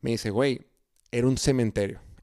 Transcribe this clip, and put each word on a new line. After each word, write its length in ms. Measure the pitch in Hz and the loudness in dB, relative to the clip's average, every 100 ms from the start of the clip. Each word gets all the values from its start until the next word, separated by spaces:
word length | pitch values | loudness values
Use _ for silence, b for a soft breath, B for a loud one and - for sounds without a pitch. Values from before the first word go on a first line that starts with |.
me 100 | 131 | -4
dice, 180 | 113 113 | -4 -2
"Güey, 320 | 101 139 127 - _ _ _ - | 0 0 -2 -8 _ _ _ -8
era 140 | 120 123 | 0 0
un 140 | 131 | 2
cementerio, 600 | - 131 113 104 101 - - - | 2 2 2 0 -4 -4 -18 -16